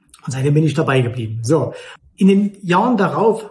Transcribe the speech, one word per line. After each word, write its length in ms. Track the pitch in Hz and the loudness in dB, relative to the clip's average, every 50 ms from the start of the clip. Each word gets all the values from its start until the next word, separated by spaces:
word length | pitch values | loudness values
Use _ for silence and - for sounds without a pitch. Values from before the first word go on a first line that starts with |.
| _ _ - - - | _ _ -20 -16 -12
Und 40 | - | -10
seitdem 220 | 123 131 131 147 | -6 -2 -2 0
bin 120 | 143 156 160 | 2 2 2
ich 100 | 151 - | 0 0
dabei 260 | 160 156 143 135 131 | -2 0 0 2 0
geblieben. 400 | 120 113 - 123 113 110 110 117 | 0 0 -4 -6 -8 -8 -8 -6
So. 300 | 110 117 160 151 123 - - - - - - - _ _ _ | -2 0 0 0 0 -2 -8 -12 -16 -20 -20 -20 _ _ _
In 140 | - 190 190 | 2 4 4
den 300 | 196 196 208 202 - - | 4 4 2 0 -4 -6
Jahren 380 | - 165 175 190 220 254 247 196 | -4 -2 0 2 2 2 2 0
darauf 500 | 190 156 135 151 208 226 202 - - - | 0 0 0 0 2 2 0 0 -4 -12